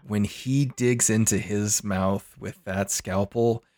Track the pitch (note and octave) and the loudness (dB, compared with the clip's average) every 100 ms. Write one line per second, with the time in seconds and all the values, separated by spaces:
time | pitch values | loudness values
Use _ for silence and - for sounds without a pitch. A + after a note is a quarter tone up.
0 | - G#2 G2 - C3 C#3 C3+ - B2 A#2+ | -4 0 0 -2 -2 0 0 0 2 2
1 | - A2 A2 G2 F#2+ G#2 G#2 - G#2 F#2+ | 2 2 2 2 0 -2 0 -2 -2 0
2 | F#2+ G2 - - G2 - G2 F#2+ G2 - | 0 0 -6 -12 -12 -10 -6 -4 -2 -4
3 | G2 F#2+ G2+ A#2 A#2 A2+ _ | -2 -2 0 2 2 0 _